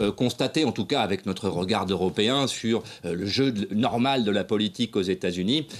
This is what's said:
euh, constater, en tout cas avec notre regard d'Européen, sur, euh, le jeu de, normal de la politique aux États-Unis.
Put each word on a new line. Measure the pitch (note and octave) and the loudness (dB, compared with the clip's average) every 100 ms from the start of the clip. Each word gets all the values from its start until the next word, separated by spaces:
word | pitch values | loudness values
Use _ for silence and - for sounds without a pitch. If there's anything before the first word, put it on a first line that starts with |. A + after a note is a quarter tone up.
euh, | G2+ | 0
constater, | G2+ B2 - C3 D#3+ | 2 -2 0 0 2
en | D3 | 0
tout | A2 G2 | 0 0
cas | C3 | 0
avec | G#2 F#2+ - | 0 -2 -2
notre | F#2+ G2 | -2 -2
regard | F2 F#2 G#2+ | -2 0 0
d'Européen, | F#2 F#2+ F#2 G2 G#2+ C3+ C3+ | 0 0 0 2 2 2 0
sur, | - A2 A2+ - - | -2 0 0 -2 -10
euh, | E2+ | -6
le | F2 G2 | -4 -2
jeu | G2+ C3+ | 2 2
de, | A2 G2+ | 0 -2
normal | G#2 A#2+ A#2+ C3 C#3 | 0 0 2 2 2
de | G#2+ | 2
la | G2 | 0
politique | F#2 G#2+ G#2+ - A#2 G#2+ | 0 0 0 -2 -2 0
aux | |
États-Unis. | F#2 F#2 F#2 F2 F#2 D3 D3 - | 0 0 0 0 0 0 -2 -10